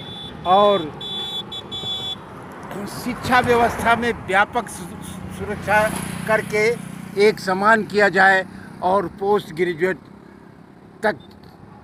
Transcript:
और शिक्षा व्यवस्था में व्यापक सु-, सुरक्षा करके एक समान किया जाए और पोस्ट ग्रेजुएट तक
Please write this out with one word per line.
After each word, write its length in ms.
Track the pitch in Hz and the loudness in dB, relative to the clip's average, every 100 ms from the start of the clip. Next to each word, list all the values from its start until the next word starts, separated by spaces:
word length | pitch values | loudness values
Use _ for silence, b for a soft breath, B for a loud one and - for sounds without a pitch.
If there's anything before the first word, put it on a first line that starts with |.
| - - - - 170 | -12 -14 -14 -6 4
और 460 | 190 208 196 156 - - - - - - - - - - - - - - - - - - 196 202 - | 6 6 4 0 -8 -8 -8 -6 -8 -8 -12 -10 -8 -6 -6 -6 -10 -12 -16 -16 -14 -12 -10 -10 -8
शिक्षा 360 | - 240 - 247 | -8 -6 2 2
व्यवस्था 560 | 247 233 233 - 220 233 | 4 4 2 2 2 2
में 320 | 240 202 - | 0 -4 0
व्यापक 420 | 190 208 247 208 | 2 2 0 -6
सु-, 680 | - - - - - - - | -10 -14 -14 -14 -14 -12 -10
सुरक्षा 520 | 202 208 185 214 214 - - - - | -8 -6 2 2 2 -2 -6 -6 0
करके 360 | 220 214 214 220 233 - - - 196 208 | 0 2 2 2 0 -6 -14 -6 4 4
एक 120 | - | 4
समान 440 | 190 185 208 220 | -2 2 4 4
किया 260 | 175 202 202 | 2 2 4
जाए 360 | 185 190 190 190 B B - | 6 6 4 0 B B -4
और 240 | 175 196 170 | 0 2 0
पोस्ट 460 | - 196 208 - | -4 0 0 0
ग्रेजुएट 440 | 160 175 160 185 185 - - - - - - - - - - 214 | -2 -2 0 -2 -2 -10 -20 -20 -20 -20 -20 -20 -20 -20 -4 -2
तक 120 | - - - - - - - | -2 -10 -20 -20 -20 -20 -20